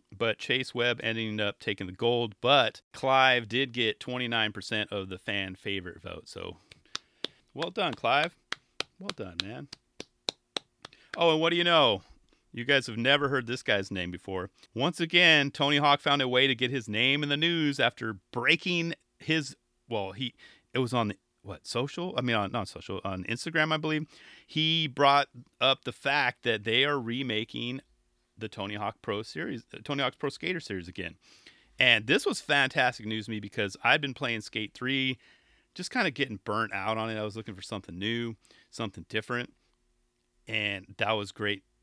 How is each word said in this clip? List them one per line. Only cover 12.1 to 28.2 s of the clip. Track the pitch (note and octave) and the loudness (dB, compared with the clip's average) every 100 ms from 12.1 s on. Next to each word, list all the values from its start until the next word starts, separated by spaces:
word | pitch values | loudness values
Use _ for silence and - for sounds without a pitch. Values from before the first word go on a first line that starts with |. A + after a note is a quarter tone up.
| _ _ _ _ | _ _ _ _
You | A2+ | -6
guys | A#2+ C#3 B2+ | 2 2 2
have | A2+ | 0
never | A#2+ C#3+ C#3 | 2 4 4
heard | C3+ A#2 | 0 -2
this | B2 | -4
guy's | - G#2 F#2+ | 0 0 0
name | F#2+ F2 | -4 -4
before. | F2 - F#2+ F#2 - - | -6 -6 -6 -6 -10 -12
Once | A2 C#3+ E3 | -2 -2 -2
again, | E3+ F3 F3 D#3 C#3+ | 0 4 6 6 4
Tony | - C#3+ C#3+ | 0 2 4
Hawk | D3 C#3+ | 4 4
found | D3+ C#3+ | 2 2
a | C3 | 4
way | B2 C3+ | 4 4
to | B2 | 2
get | B2 | 0
his | C3+ G#2+ | -2 -2
name | G#2 B2+ C#3+ | 0 2 2
in | D3 | 0
the | C#3+ | 0
news | E3 E3+ D3 C3+ | 0 2 0 2
after | A#2 - A2+ G#2 - | 0 0 -6 -8 -8
breaking | B2 B2+ E3 F3+ F3 E3 - _ _ | -2 2 2 0 -4 -4 -8 _ _
his, | - D#3+ C#3+ - _ _ _ | -2 0 -2 -10 _ _ _
well, | A2+ F#2+ | -4 -4
he, | G2+ B2+ - - - _ | -6 -10 -10 -20 -20 _
it | B2 | -2
was | B2 | 0
on | B2 G#2+ | 0 0
the, | G#2 _ _ | -2 _ _
what, | - F#2 - | -16 -16 -6
social? | A#2 C#3 - F3+ - | -4 -4 -4 -4 -2
I | |
mean, | B2 A2+ | 0 0
on, | G2 | 0
not | A#2 F#2+ | -2 -6
social, | - - F#2+ | -10 -10 -8
on | G2 F#2+ - | -6 -6 -6
Instagram, | A#2 - E3 D#3 | -6 -4 0 0
I | D#3 | 0
believe. | D#3 D#3 D3+ - - - - | 0 -2 -4 -12 -20 -20 -6
He | D3+ D#3+ E3 D#3 | 0 2 2 0
brought | B2+ C#3+ C#3+ C#3 B2 - _ | 4 6 6 2 -4 -20 _
up | C3 C3+ | 2 2
the | - | -2
fact | - C#3 C#3+ B2+ - | -6 0 2 0 0
that | B2 A2 | -2 0
they | G#2 A#2 C#3 | 2 2 2
are | C#3+ | 2
remaking | A2+ A#2+ C3+ G#2+ A2+ A#2 A#2 C3+ - _ _ _ | -2 -4 -2 -4 -4 -6 -8 -8 -14 _ _ _